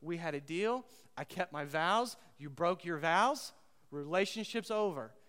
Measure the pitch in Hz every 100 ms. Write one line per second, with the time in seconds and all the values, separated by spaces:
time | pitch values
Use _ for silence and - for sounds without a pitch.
0 | 156 170 165 143 143 170 220 254 - -
1 | - - 147 185 180 151 143 156 175 220
2 | 240 - - - 147 135 170 180 175 156
3 | 160 175 240 285 - - - - - 147
4 | 143 180 196 220 208 226 - 214 208 143
5 | 113 -